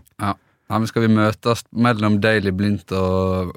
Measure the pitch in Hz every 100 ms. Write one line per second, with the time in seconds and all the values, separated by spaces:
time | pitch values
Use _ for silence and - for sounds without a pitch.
0 | - - 101 - _ _ - 107 113 117
1 | 113 110 107 113 120 113 - - 120 110
2 | 107 104 110 107 98 92 104 101 - 92
3 | 92 92 92 92 90